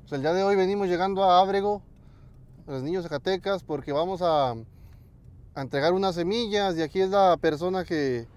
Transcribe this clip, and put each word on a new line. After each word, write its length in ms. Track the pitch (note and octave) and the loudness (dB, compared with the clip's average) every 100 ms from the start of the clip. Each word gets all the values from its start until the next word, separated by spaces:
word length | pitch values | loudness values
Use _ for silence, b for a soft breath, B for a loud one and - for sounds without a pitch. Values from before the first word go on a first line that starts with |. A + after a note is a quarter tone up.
Pues 100 | - | -8
el 100 | C#3+ | -4
día 120 | D3 | 0
de 100 | F3+ | 0
hoy 140 | G3 G3+ | 2 2
venimos 320 | F#3 G3+ F#3+ | 2 0 -2
llegando 340 | F3 F#3+ F#3+ | 0 0 2
a 160 | F#3+ F3+ | 6 6
Ábrego, 420 | F#3+ G3 G3+ G#3 - - b b b b - - - | 6 0 -2 -4 -10 -20 b b b b -20 -20 -10
a 40 | |
los 120 | C3+ | -8
niños 200 | C#3 F#3 | -4 -6
Zacatecas, 600 | E3+ D3 F#3 F#3 F#3+ F#3+ | -4 -4 -2 -2 -2 -4
porque 300 | - D3 C3 | -4 -8 -4
vamos 280 | C#3+ F3 F#3 | -2 -2 -2
a, 300 | F3 D#3 C3 | 2 2 0
a 1080 | A2+ A2+ - - - - - - - - - | -2 -12 -20 -20 -20 -20 -20 -20 -20 -18 -12
entregar 320 | C3 C#3 D#3 | -6 0 2
unas 220 | F#3 G3 | 2 0
semillas. 600 | F3 E3+ A3+ A3+ G#3 G3 | -2 -4 -2 -2 -2 0
Y 60 | E3 | -2
aquí 180 | D#3 F#3+ | -4 -2
es 120 | F#3+ | 0
la 260 | G3+ F#3+ E3 | 4 4 4
persona 480 | E3 D3+ F3+ F#3+ | 0 0 -4 -4
que 420 | F3 D#3+ C#3 A#2+ A2+ | -4 -2 -2 -4 -8